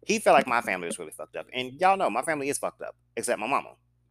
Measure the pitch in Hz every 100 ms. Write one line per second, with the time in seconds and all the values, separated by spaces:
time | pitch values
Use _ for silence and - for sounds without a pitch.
0 | - 214 214 156 127 120 113 92 85 -
1 | 78 - 78 82 - 127 127 139 180 196
2 | 117 107 165 151 139 139 92 - - -
3 | _ - 117 98 107 135 62 - _ _
4 | _